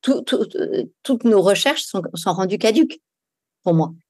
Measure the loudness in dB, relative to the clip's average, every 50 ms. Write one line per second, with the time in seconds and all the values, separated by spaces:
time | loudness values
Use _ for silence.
0 | 0 0 0 0 -2 -2 -2 -2 -2 -4 -4 -6 -6 -4 -4 -4 -6 -6 _ _
1 | _ -2 -2 0 2 4 4 4 4 4 2 2 2 0 -2 -2 -6 -6 -8 -8
2 | -8 -8 -12 -6 -4 -4 -2 -2 -2 -4 -2 0 0 2 4 4 2 2 0 -12
3 | _ _ _ _ _ _ _ _ _ _ _ _ _ 2 2 2 2 0 -4 -16
4 | _